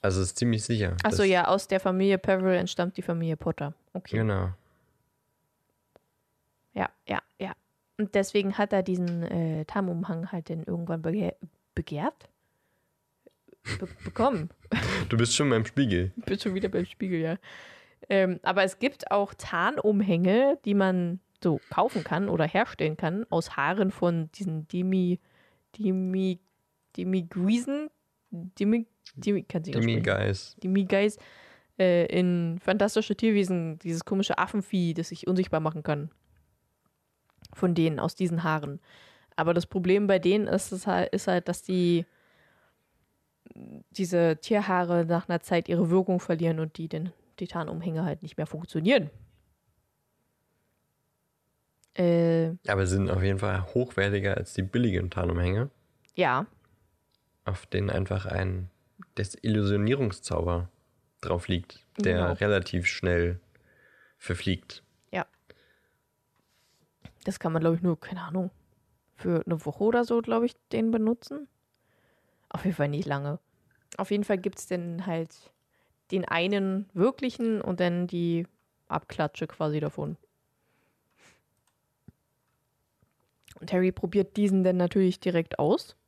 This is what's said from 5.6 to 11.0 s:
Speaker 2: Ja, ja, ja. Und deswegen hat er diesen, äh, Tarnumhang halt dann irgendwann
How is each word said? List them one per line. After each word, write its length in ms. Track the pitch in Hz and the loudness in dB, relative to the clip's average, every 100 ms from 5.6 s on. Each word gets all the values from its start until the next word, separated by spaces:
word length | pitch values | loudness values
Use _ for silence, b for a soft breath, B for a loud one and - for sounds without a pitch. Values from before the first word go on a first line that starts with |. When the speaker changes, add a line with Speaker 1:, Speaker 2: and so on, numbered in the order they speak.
| _ _ _ - _ _ _ _ _ _ _ | _ _ _ -20 _ _ _ _ _ _ _
Speaker 2:
Ja, 160 | - 190 _ - | -6 -6 _ -6
ja, 100 | 202 - _ | -6 -6 _
ja. 120 | 190 - _ _ _ - | -10 -10 _ _ _ -6
Und 160 | 208 | 0
deswegen 420 | 208 196 208 196 202 | 0 2 0 0 0
hat 140 | 202 | 0
er 120 | 202 | 2
diesen, 400 | 190 180 175 170 | 0 -2 -2 -2
äh, 400 | 165 170 165 160 | -4 -2 -2 -2
Tarnumhang 680 | 156 196 190 170 - 165 175 | -4 -4 -2 -4 -4 -6 -6
halt 200 | 175 160 | -10 -8
dann 120 | 165 | -8
irgendwann 400 | 156 170 170 165 | -6 -6 -4 -4